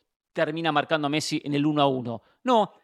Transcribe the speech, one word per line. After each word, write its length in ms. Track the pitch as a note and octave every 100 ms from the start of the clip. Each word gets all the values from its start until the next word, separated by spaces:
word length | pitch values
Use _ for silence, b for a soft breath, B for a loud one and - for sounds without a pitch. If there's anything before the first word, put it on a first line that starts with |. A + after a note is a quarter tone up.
| b _ _
termina 380 | - D3+ D#3+ E3
marcando 380 | D3 C3+ D#3+ C#3+
a 20 |
Messi 320 | D3+ - D3+
en 80 | C#3
el 140 | C#3+ D3+
uno 160 | D3+
a 60 | C#3
uno. 340 | C3 A#2+ A2+ b b
No, 280 | B3 A#3 F#3+ b